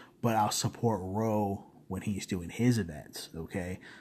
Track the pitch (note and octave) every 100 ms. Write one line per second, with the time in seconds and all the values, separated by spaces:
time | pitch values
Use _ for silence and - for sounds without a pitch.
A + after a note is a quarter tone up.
0 | - - A#2+ A2 G#2+ - G#2+ - A#2 G#2
1 | F#2 G2+ A2+ G#2+ G2+ G2 - - - F#2
2 | G#2+ G2 - F#2+ E2+ - A#2+ A2+ F2 D2
3 | G1+ - - D#2+ D#2+ G2+ F2+ F#2 - -